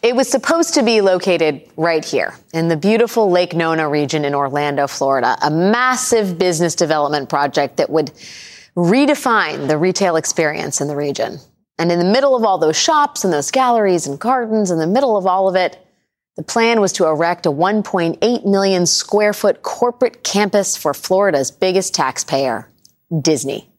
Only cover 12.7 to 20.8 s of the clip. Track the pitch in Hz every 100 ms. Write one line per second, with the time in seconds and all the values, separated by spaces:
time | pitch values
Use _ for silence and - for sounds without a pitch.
12.7 | 156 - 311 285 - 190 151 143 262 254
13.7 | 233 202 175 156 143 226 254 226 220 196
14.7 | 165 160 220 277 214 185 185 190 180 180
15.7 | - _ _ _ _ _ - - 233 226
16.7 | 233 196 - 170 151 170 175 170 143 180
17.7 | 214 202 190 165 165 220 240 202 196 196
18.7 | 185 175 - - 208 208 208 208 - -
19.7 | - 240 240 247 - - 202 208 208 190
20.7 | -